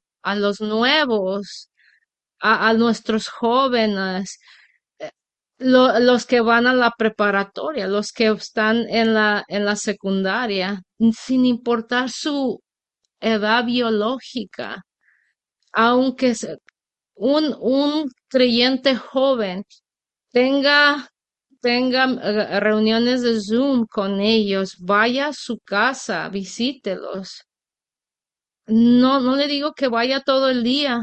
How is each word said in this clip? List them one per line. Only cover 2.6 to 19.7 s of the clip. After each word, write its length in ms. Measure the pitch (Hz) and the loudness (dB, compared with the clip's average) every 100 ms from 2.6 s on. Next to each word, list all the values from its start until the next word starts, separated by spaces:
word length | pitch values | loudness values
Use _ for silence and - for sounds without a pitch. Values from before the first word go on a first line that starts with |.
| 208 | 2
a 40 | |
nuestros 540 | 226 233 214 - 220 - | 2 2 0 -2 -4 -4
jóvenes, 1120 | - 233 240 269 247 220 196 190 185 196 - _ - _ _ _ _ | -4 0 2 2 0 0 -2 -4 -4 -8 -12 _ -20 _ _ _ _
eh, 140 | - - _ _ _ - | -18 -18 _ _ _ -6
lo-, 420 | 254 254 254 214 | 4 6 6 6
los 260 | 247 247 - | 4 4 2
que 140 | 247 | 2
van 280 | 226 233 240 | 4 4 4
a 60 | |
la 180 | 254 233 - | 2 2 0
preparatoria, 880 | 220 214 208 196 196 - - 302 190 | -2 0 0 0 -2 -6 -8 -6 -2
los 280 | 202 208 | -2 -4
que 140 | - 226 | 0 0
están 600 | 208 - - 214 226 233 | 0 -4 -2 0 0 0
en 260 | 226 226 | 0 2
la, 300 | 220 214 208 - | 2 2 0 -4
en 160 | 196 208 | -4 -2
la 100 | 208 | -2
secundaria, 1080 | - 202 196 190 190 208 247 196 185 202 - - 226 | -4 -6 -2 -2 0 -2 -2 -4 -4 -6 -12 0 0
sin 340 | 220 - 262 254 | 2 -2 2 2
importar 640 | 233 240 233 226 247 254 | 0 -2 -4 -2 -4 -4
su 520 | - 320 285 262 196 _ _ _ _ _ _ | -6 -6 -4 -4 -6 _ _ _ _ _ _
edad 460 | 220 220 208 233 240 | -2 -2 0 0 0
biológica. 1160 | 240 233 220 208 262 - 247 196 - 107 151 - _ _ _ _ _ _ _ _ | -2 0 0 -2 -4 -8 -12 -12 -10 -12 -12 -16 _ _ _ _ _ _ _ _
Aunque 600 | - 226 247 262 254 254 | 0 2 2 0 0 -2
se-, 260 | 226 185 156 _ _ _ _ _ - | -2 -6 -12 _ _ _ _ _ -6
un, 380 | 208 294 311 214 | 0 0 0 -2
un 500 | 190 269 285 302 294 - _ | -2 0 0 -2 -6 -10 _
creyente 680 | 269 254 233 247 262 269 247 | 0 2 2 2 0 0 -2
joven 680 | - 262 269 254 202 185 208 | -2 -2 0 0 -2 -6 -12